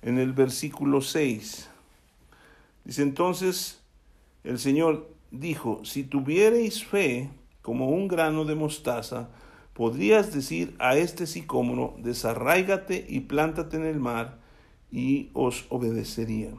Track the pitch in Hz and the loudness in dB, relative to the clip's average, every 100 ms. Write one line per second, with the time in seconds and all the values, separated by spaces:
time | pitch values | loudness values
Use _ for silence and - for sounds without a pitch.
0 | 113 127 127 131 131 - 151 - 143 139 | 0 0 2 2 2 2 -6 -2 2 2
1 | 135 160 143 110 107 - - - _ _ | 2 0 0 0 -6 -14 -16 -20 _ _
2 | _ _ _ - - - _ _ - 123 | _ _ _ -20 -20 -20 _ _ -12 0
3 | 143 139 175 175 185 180 - - _ _ | 0 2 0 2 0 0 -6 -12 _ _
4 | _ _ _ _ - 123 135 143 165 151 | _ _ _ _ -8 -2 2 4 4 2
5 | - - _ 131 165 156 117 107 - 143 | -2 -20 _ -10 -6 -4 -2 -4 -4 -8
6 | 135 143 135 165 214 233 220 - - 202 | -2 -2 0 4 6 6 0 -4 -2 0
7 | 170 123 139 - - _ - 123 131 160 | 2 0 -4 -10 -20 _ -6 -2 0 0
8 | 196 175 160 156 156 151 151 151 - 120 | 0 2 2 2 0 0 -2 -2 -4 -4
9 | 110 123 117 - - - - - 117 127 | -4 -8 -10 -16 -20 -20 -20 -2 -2 2
10 | 202 214 202 143 135 165 170 - 127 135 | 6 6 6 -2 -4 -4 -4 -2 2 4
11 | 175 - 165 170 151 127 123 123 123 113 | 2 -2 -6 -6 -2 0 0 0 -4 -4
12 | 117 120 117 120 120 175 190 190 190 180 | -6 -2 -2 -2 4 4 4 0 0 -6
13 | - - 135 143 156 160 156 160 160 151 | -2 -6 -2 0 2 0 -4 -2 -2 -2
14 | 123 117 117 - - - - _ _ - | -2 -2 -6 -10 -20 -20 -20 _ _ -4
15 | 127 139 - 131 127 123 - 131 120 113 | 0 0 0 0 0 0 -6 -2 -2 -2
16 | 104 - 113 110 107 | -4 -4 -4 -4 -4